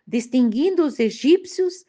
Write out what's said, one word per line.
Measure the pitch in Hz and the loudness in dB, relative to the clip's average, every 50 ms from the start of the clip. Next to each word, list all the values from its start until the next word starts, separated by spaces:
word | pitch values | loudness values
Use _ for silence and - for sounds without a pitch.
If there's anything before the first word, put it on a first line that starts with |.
| _ | _
distinguindo | - - 240 226 240 - 254 247 233 202 247 302 381 381 339 320 | -6 -4 -4 -4 0 2 2 2 2 2 0 0 0 2 2 0
os | 285 - - | 0 0 -2
egípcios | 233 214 - - - 277 339 381 - - - - 370 359 359 - - | -2 -2 -2 -2 2 2 2 2 0 -6 -4 -4 -2 -2 -4 -8 -16